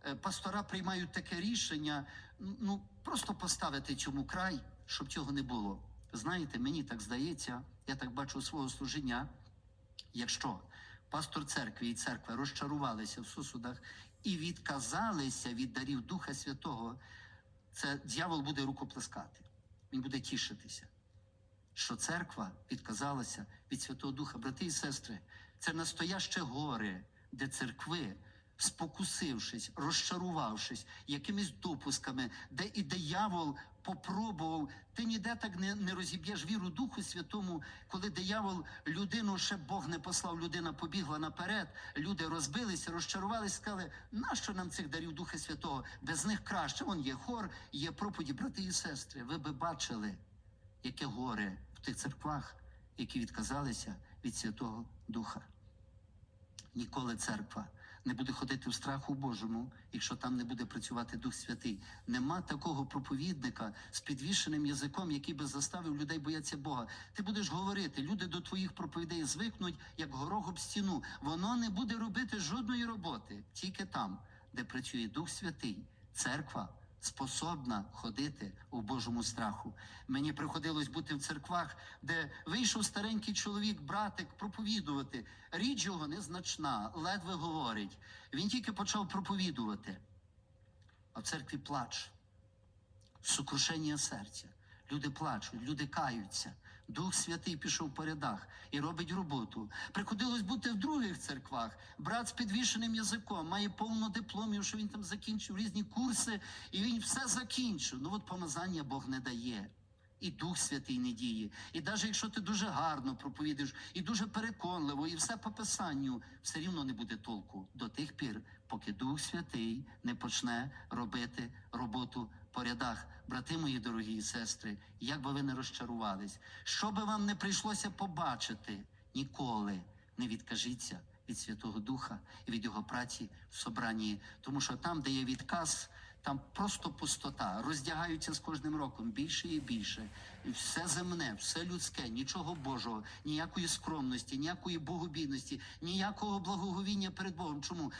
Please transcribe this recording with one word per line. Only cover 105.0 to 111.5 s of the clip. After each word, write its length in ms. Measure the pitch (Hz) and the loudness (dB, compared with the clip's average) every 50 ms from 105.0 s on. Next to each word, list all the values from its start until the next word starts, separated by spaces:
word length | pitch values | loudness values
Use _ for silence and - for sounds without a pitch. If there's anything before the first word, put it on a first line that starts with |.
| 202 | -4
закінчив 540 | 175 254 214 - - 220 208 - - 190 | -2 -4 -4 -2 0 0 0 0 -2 0
різні 260 | 190 226 214 165 208 208 | 0 0 0 2 0 0
курси, 560 | - - 220 254 254 226 - - 233 214 196 - - - - - - | 0 2 2 4 4 4 4 4 2 2 -2 -2 -6 -12 -12 -10 -4
і 120 | - 190 202 | 0 2 2
він 160 | 247 233 226 | 4 4 2
все 280 | 208 - - 254 269 | 2 2 2 2 4
закінчив. 720 | 254 - 247 254 - - 254 254 233 196 151 - - - 127 | 2 2 2 2 0 0 2 2 2 2 2 0 0 0 0
Ну 80 | 139 165 202 | 0 0 0
от 120 | 214 - | 0 -2
помазання 580 | - 185 180 180 156 143 165 175 185 180 160 147 | -2 -2 -2 -2 0 0 0 0 0 0 0 0
Бог 260 | 127 131 139 131 123 | 0 -2 -2 0 -2
не 100 | 131 131 | -2 -2
дає. 500 | 127 131 123 117 117 123 113 104 98 - - - - - - - - - - - | -2 -2 -2 -2 -2 -2 -2 -2 -4 -6 -10 -16 -20 -20 -20 -20 -20 -20 -12 -4
І 120 | 95 - | -4 -4
Дух 260 | - - 156 175 180 | -2 0 0 0 2
Святий 420 | - - - 143 139 135 - 131 123 | 2 2 2 0 -2 0 0 2 2
не 120 | 123 123 | 2 2
діє. 380 | 117 110 123 120 113 110 107 104 | 2 2 2 2 2 2 0 -2